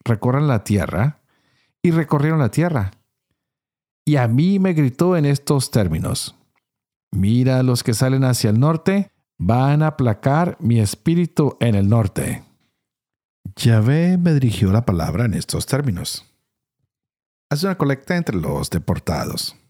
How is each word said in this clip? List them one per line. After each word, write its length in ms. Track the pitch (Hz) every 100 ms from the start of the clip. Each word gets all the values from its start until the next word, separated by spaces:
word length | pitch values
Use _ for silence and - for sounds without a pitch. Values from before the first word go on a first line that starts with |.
recorran 440 | - 110 123 135 151
la 160 | 117
tierra." 580 | - 101 76 78 127 - _ _ _ _ _ _
Y 80 | 175
recorrieron 480 | 165 156 151 147 160
la 100 | 123
tierra. 420 | - 175 151 95 - _ _ _ _ _ _ _ _ _ _ -
Y 100 | 147
a 140 | 120
mí 280 | 120 175 196
me 140 | 190
gritó 460 | 160 139 - 175 180
en 80 | 143
estos 440 | 139 - 143 127
términos, 640 | 123 95 80 64 - - - _ _ _ _ _ _ _
"Mira, 500 | 95 98 120 127 131
los 220 | 127 123
que 100 | -
salen 300 | 110 131 135
hacia 280 | 131 123 113
el 60 | 107
norte 540 | 143 160 - 196 196 _ _ -
van 460 | 90 117 135 147
a 40 | 156
aplacar 680 | 151 123 104 - 147 175 -
mi 180 | 113 117
espíritu 760 | 104 - - 170 170 - 147 -
en 160 | 117 101
el 140 | 98
norte." 560 | 117 104 - 67 120 - _ _ _ _ _ _ _ _ _ - -
Yahvé 600 | 127 113 110 147 175 185
me 160 | 175
dirigió 380 | 151 127 101 98
la 140 | 104 120
palabra 400 | 90 78 85 120
en 80 |
estos 320 | 90 - - -
términos. 600 | 135 143 87 - - - _ _ _ _ _ _ _ _ _ _ _ -
Haz 140 | 151
una 140 | 190 185
colecta 380 | 143 135 - 175
entre 220 | 165 92
los 320 | 78 73 -
deportados, 880 | 87 - 92 - 78 - - - - _